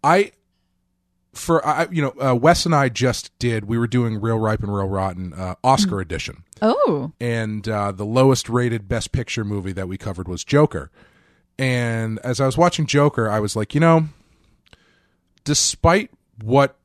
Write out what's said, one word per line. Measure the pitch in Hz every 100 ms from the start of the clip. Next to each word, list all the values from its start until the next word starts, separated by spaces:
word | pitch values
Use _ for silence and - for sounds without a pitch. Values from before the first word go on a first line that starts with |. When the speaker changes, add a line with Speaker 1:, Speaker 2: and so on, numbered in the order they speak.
Speaker 1:
I, | 139 180 208 _ _ _ _ _ _ _ _ _ _
for, | - - 160
I, | 151 151 165
you | 170
know, | 139 -
uh, | 131
Wes | 123 135 170 170
and |
I | 156 135
just | 113 123 117 - _
did, | 120 113 101
we | 117
were | 117
doing | 123 117 110
Real | 113 113
Ripe | 110 107
and | 101
Real | 101 98
Rotten, | 98 95 90 92
uh, | 87 92 87
Oscar | 127 131 202 101
Speaker 2:
Mm. |
Speaker 1:
edition. | 90 82 - - - -
Speaker 2:
Oh. | 214 480 571 147 160 -
Speaker 1:
And, | 120 117 110 107 107
uh, | 107 101
the | 95
lowest | 104 120 135 127 -
rated | 117 120 113 98
Best | 117 -
Picture | - 117 -
movie | 104 101 92
that | 92 92
we | 95
covered | - 90 90
was | 90
Joker. | - 143 131 82 69 _ _ _ _ _ _ -
And | 131 123 120 113 113 110
as | 123 123
I | 135
was | 143
watching | 175 -
Joker, | 151 143 147 135 110
I | 107
was | 104
like, | 110 104 151
you |
know, | 165 160 156 - _ _ _ _ _ _ _ _ _ _ _ _
despite | - 147 - - 165 185 - _ _ -
what | 110 131 135 _